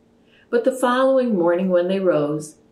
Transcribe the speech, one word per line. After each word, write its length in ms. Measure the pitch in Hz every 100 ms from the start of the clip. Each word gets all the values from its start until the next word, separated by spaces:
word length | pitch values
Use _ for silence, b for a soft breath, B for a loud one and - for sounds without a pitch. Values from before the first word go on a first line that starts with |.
| _ _ b b b
But 140 | 233 262
the 60 |
following 640 | 254 247 254 262 262 240 196
morning 340 | 170 175 190
when 180 | 180 180
they 120 | 196
rose, 580 | 185 151 147 151 151 - _